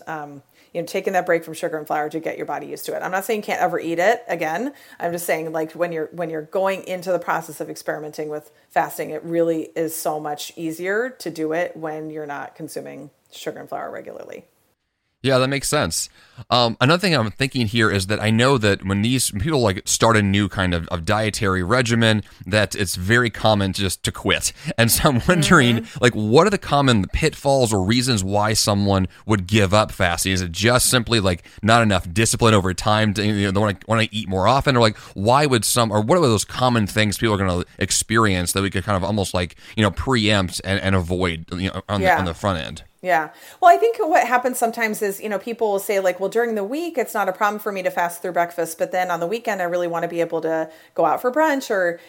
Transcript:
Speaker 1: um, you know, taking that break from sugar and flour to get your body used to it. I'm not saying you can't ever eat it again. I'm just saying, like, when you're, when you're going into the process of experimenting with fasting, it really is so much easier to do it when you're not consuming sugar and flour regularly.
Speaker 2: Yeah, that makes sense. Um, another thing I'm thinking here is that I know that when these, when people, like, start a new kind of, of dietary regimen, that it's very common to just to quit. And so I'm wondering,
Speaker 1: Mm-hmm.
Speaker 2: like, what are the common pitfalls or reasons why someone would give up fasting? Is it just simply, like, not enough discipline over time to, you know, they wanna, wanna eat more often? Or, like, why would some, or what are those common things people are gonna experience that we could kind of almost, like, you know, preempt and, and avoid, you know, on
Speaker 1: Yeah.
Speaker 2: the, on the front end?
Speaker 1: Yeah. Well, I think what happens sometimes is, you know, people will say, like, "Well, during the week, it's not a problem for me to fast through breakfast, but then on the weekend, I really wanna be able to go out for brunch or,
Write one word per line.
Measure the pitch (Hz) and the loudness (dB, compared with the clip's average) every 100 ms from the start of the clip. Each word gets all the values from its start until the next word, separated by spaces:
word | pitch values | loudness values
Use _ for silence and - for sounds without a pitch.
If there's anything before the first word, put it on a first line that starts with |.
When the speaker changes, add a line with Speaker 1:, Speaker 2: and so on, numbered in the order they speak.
| - | -12
Speaker 1:
um, | 156 147 143 - _ _ | -12 -12 -16 -20 _ _
you | 175 | -10
know, | 165 | -6
taking | 196 202 | -6 -2
that | 180 175 | -2 0
break | 165 | 0
from | 165 | -2
sugar | 156 170 156 | -8 -6 -6
and | 151 | -4
flour | 151 151 | -4 -4
to | 160 | -6
get | 156 - | -6 -8
your | 151 | -8
body | 143 147 | -8 -10
used | 151 - | -12 -8
to | |
it. | 151 | -8
I'm | 156 | -4
not | 185 | -4
saying | 190 214 | -4 -4
you | |
can't | 208 190 | -4 -2
ever | 180 170 | 0 -2
eat | 165 165 | -4 0
it | 190 233 - | 0 0 -2
again. | 175 156 165 262 - - - | -4 -4 -4 -6 -10 -18 -8
I'm | 170 | -6
just | 175 175 | -4 -2
saying, | 160 160 | -4 -4
like, | 160 160 | -6 -6
when | 151 175 | -4 -4
you're, | 165 156 | -4 -8
when | 170 165 | -8 -8
you're | 160 | -8
going | 156 196 190 185 - | -6 -2 -2 -2 -6
into | 180 175 | -8 -4
the | 175 | -2
process | - 165 165 147 | -2 -4 -4 -10
of | 156 | -12
experimenting | 151 - 156 151 147 151 | -10 -8 -8 -8 -10 -8
with | 151 - _ _ | -10 -12 _ _
fasting, | 180 151 - 156 | -4 -2 -4 -8
it | 156 | -8
really | 165 170 165 165 - | -4 0 0 0 -4
is | - 160 156 | -4 -4 -4
so | 170 151 | -4 -4
much | 151 147 - - | -6 -8 -10 -10
easier | 160 160 180 208 254 247 | -10 -6 -4 -2 -4 -8
to | 175 | -10
do | 160 156 | -6 -4
it | 160 180 - | -2 -4 -6
when | 160 156 156 | -10 -8 -10
you're | 156 151 | -10 -10
not | 143 131 | -10 -12
consuming | - 151 - 143 139 147 _ _ | -12 -12 -12 -12 -14 -18 _ _
sugar | - - 147 | -14 -12 -10
and | 143 | -10
flour | 143 - | -10 -10
regularly. | - - - - - - _ _ _ _ _ _ _ | -12 -14 -16 -16 -16 -18 _ _ _ _ _ _ _
Speaker 2:
Yeah, | 127 127 | 0 2
that | 131 | 2
makes | 139 - | -2 -2
sense. | 151 98 - - _ - - - | -2 -2 -4 -8 _ -20 -20 -2
Um, | 123 120 110 | 2 2 2
another | 127 175 | 2 2
thing | 196 151 | 2 0
I'm | 110 | 0
thinking | - 135 131 110 | -2 -4 0 0
here | 113 107 | 2 2
is | 98 95 | 2 0
that | 107 | 0
I | 107 | 2
know | 110 127 139 | 4 4 4
that | 104 98 95 | 2 0 0
when | 98 | 0
these, | 113 127 - | 2 0 0
when | 104 | -2
people, | 151 151 | 0 2
like, | 110 95 | 2 0
start | - - 113 110 | -2 2 4 4
a | |
new | 101 101 101 | 4 2 0
kind | - 92 | 0 0
of, | 87 82 | 0 -2
of | 87 | -4
dietary | 82 104 110 - 101 92 | 0 0 0 0 0 0
regimen, | 87 123 120 117 113 107 - - - | 2 0 2 4 4 2 -2 -10 -2
that | 107 101 - | 0 0 0
it's | 98 | -4
very | - 92 117 120 | -2 2 2 2
common | - 110 107 98 | 0 2 2 2
to | 92 | -2
just | 98 - | -4 -2
to | - | -6
quit. | - - 82 - - 156 - | -4 0 0 -2 -6 -4 0
And | 117 | 2
so | - 127 | 4 2
I'm | 120 - | 2 2
wondering, | 180 143 175 123 117 | 2 6 6 6 2
Speaker 1:
Mm-hmm. | 113 - | -2 0
Speaker 2:
like, | 123 | 2
what | 110 107 131 196 | 2 4 4 4
are | |
the | 202 | 2
common | - 143 135 113 92 | 0 2 4 4 2
pitfalls | - 156 - 143 139 120 | 0 -2 -2 0 2 4
or | 107 | 2
reasons | 92 123 123 110 | 2 2 2 0
why | 95 101 107 | 0 0 0
someone | 110 - 101 101 95 92 - - | 0 2 2 2 2 0 -2 0
would | 107 90 | 0 2
give | 107 98 | 4 4
up | 107 107 | 4 2
fasting? | - 90 85 95 | 0 0 0 -2
Is | 92 | -2
it | 90 | -2
just | 82 107 123 - | 0 2 2 2
simply, | 127 110 117 | 0 2 0
like, | 95 87 - - | 2 0 -6 -4
not | 104 117 | 4 4
enough | 113 92 87 | 4 2 0
discipline | 85 113 117 117 | 0 0 2 4
over | 107 92 | 4 2
time | 87 110 107 107 | -2 0 2 2
to, | 98 104 | 0 0
you | 104 101 | 0 0
know, | |
they | 95 | 0
wanna, | 107 92 - | 0 -2 -2
wanna | 113 110 | 0 0
eat | 107 107 | -4 -4
more | 92 98 | 0 2
often? | 135 147 123 | 4 2 4
Or, | |
like, | 113 - - | 4 2 -8
why | - 101 135 151 | -4 2 4 4
would | 123 | 2
some, | - - 113 | 2 0 2
or | 104 | 2
what | 110 180 | 2 4
are | |
those | 147 107 | 4 2
common | - - 127 120 101 | 0 -2 2 2 0
things | 110 107 95 | 0 0 0
people | 113 | 0
are | 101 | 0
gonna | 95 87 90 - | 0 -2 -4 -4
experience | 98 - - 110 110 92 87 | -2 -2 0 2 2 2 -2
that | 98 | -2
we | 98 | -2
could | 95 | -2
kind | 90 98 | -2 -2
of | |
almost, | 90 107 92 | 0 -2 -2
like, | 92 90 - - - | -2 -4 -8 -8 0
you | |
know, | 104 | 0
preempt | - - 127 104 104 90 - | 0 0 2 4 2 0 -4
and, | - 98 | -4 -2
and | 95 | 2
avoid, | 95 85 90 92 80 85 | 0 0 0 -2 -2 -8
you | 90 92 | -6 -4
know, | 90 - | -6 -6
on | 104 | 0
Speaker 1:
Yeah. | 95 | 2
Speaker 2:
the, | 165 | 2
on | 90 | 0
the | |
front | 82 104 87 | -4 -2 -2
end? | 55 82 - _ | -4 -12 -18 _
Speaker 1:
Yeah. | 180 165 156 - - - | -2 0 -2 -10 -20 4
Well, | 370 | 6
I | 349 | 6
think | 453 453 | 4 0
what | 320 349 247 | 2 2 4
happens | 240 247 247 | 2 0 0
sometimes | 233 226 226 214 | -2 0 -4 -2
is, | 208 196 | -4 -4
you | 214 | -6
know, | 196 | -6
people | 240 226 220 | -6 -4 -2
will | 196 | 0
say, | 196 196 | 0 0
like, | 190 180 | 0 0
"Well, | 190 | -2
during | 214 233 220 | 0 0 -2
the | |
week, | 196 285 339 330 | -4 -4 -4 -4
it's | - | -4
not | 220 196 | -2 -2
a | |
problem | 185 208 208 | 0 0 0
for | 214 | -6
me | 196 | -4
to | 180 | -2
fast | 180 175 175 | 0 -2 -2
through | 185 | -4
breakfast, | 175 170 - 165 - | -2 -2 -2 -6 -4
but | 175 | -4
then | 185 180 | -2 -2
on | 170 | -2
the | 170 | -2
weekend, | 226 233 196 | -4 -4 -2
I | 175 | -2
really | 175 175 | -2 -2
wanna | 165 170 | -2 -4
be | 170 | -2
able | 165 165 | -2 -2
to | 160 160 160 - _ - | -2 -2 -4 -10 _ 0
go | 160 | 2
out | 147 | 2
for | 254 | 0
brunch | 269 311 269 - | 2 2 0 -2
or, | 202 175 170 | -2 0 -4